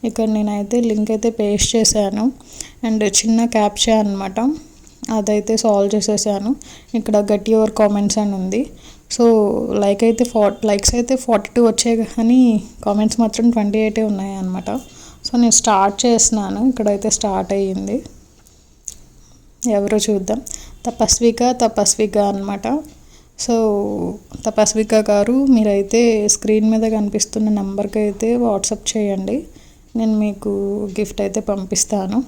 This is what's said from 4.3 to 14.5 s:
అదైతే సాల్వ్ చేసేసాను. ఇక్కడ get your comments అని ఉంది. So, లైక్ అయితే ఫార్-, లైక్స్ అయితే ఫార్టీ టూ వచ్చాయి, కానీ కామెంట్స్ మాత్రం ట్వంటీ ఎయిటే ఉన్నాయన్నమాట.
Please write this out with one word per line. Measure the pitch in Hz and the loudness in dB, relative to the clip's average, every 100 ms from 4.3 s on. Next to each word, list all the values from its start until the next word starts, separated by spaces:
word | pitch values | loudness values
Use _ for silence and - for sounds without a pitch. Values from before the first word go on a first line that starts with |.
| 190 247 311 - - - - - 220 | -2 -2 -4 -10 -20 -20 -18 -6 -4
అదైతే | 202 214 208 226 | 0 -2 0 0
సాల్వ్ | 226 202 202 214 | 2 2 2 0
చేసేసాను. | 202 208 214 196 202 285 - - - 233 | 0 -2 0 -2 -2 -4 -6 -20 -8 -6
ఇక్కడ | 220 214 208 | 0 0 2
get | 208 202 | 0 2
your | 220 220 214 | 2 2 2
comments | 208 208 202 214 | 2 2 0 0
అని | 208 196 | -2 -2
ఉంది. | 185 208 294 - - - _ - | -4 -4 -4 -10 -20 -20 _ 2
So, | 233 220 208 - - 208 | 4 6 4 0 -2 0
లైక్ | 202 202 226 | 0 2 2
అయితే | 226 240 | 2 0
ఫార్-, | 226 208 202 220 | 2 2 2 0
లైక్స్ | 202 196 240 | 0 0 -2
అయితే | 240 262 254 | 0 -2 2
ఫార్టీ | 220 220 | 0 0
టూ | - 233 | 2 2
వచ్చాయి, | 220 240 226 214 - | 2 0 0 0 0
కానీ | 226 247 247 220 - - - | 4 6 6 4 -2 -8 -2
కామెంట్స్ | 208 220 - | 0 0 2
మాత్రం | 226 220 233 233 | 0 2 2 2
ట్వంటీ | 208 214 | 0 0
ఎయిటే | 214 214 220 | 0 0 -2
ఉన్నాయన్నమాట. | 202 196 190 185 | -2 -6 -6 -6